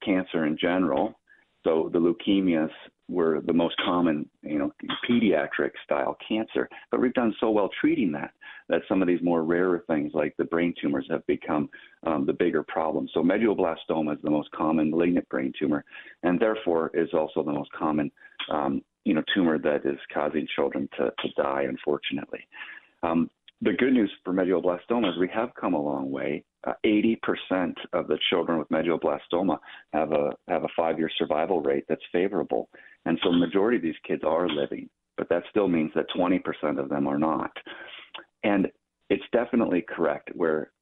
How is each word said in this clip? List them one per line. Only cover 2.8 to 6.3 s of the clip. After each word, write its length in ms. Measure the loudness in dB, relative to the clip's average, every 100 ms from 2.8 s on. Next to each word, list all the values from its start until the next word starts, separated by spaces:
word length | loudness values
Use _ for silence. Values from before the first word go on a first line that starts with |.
| -20 _ -6
were 320 | 0 2 0
the 140 | 0
most 220 | 2 2 0
common, 460 | 0 2 2 0 -4 _
you 160 | -6 -4
know, 140 | -4 -6 -8 -6 0
pediatric 640 | 4 4 2 0 -2 -2 -4
style 340 | -2 0 0 -4
cancer, 420 | -4